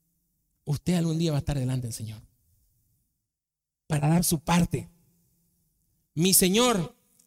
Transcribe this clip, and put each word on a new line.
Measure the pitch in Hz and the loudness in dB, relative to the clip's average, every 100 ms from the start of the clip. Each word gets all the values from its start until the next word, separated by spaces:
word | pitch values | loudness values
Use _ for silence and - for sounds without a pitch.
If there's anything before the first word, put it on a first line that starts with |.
| _ _ _ _ _ _ | _ _ _ _ _ _
Usted | - 143 - | -6 -6 -2
algún | 180 165 160 | 0 0 0
día | 165 | 0
va | 143 | -2
a | |
estar | 147 139 | -2 -2
delante | 127 127 120 | -2 -4 -6
del | |
Señor | - 107 110 - _ _ _ _ _ _ _ _ _ _ _ _ _ _ _ - | -10 -12 -12 -18 _ _ _ _ _ _ _ _ _ _ _ _ _ _ _ -6
para | 151 147 | -2 2
dar | 175 | 2
su | 175 156 | 2 -2
parte. | - 170 175 127 - _ _ _ _ _ _ _ _ _ _ _ _ 147 | 0 0 0 -2 -8 _ _ _ _ _ _ _ _ _ _ _ _ -2
"Mi | 185 | 2
señor, | 180 185 208 247 208 151 - _ _ | 4 4 4 2 0 -4 -10 _ _